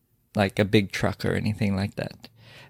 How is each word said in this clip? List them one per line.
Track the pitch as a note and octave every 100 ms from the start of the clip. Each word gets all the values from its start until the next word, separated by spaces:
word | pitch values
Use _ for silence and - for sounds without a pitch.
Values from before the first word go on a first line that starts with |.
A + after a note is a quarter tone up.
| _ _ _ G#2+
like, | G2 -
a | G2+
big | G#2+ G2
truck | - G2 G2+ -
or |
anything | F2+ G2+ G#2+ G#2 F#2+
like | G2+ -
that. | - - - _ - - -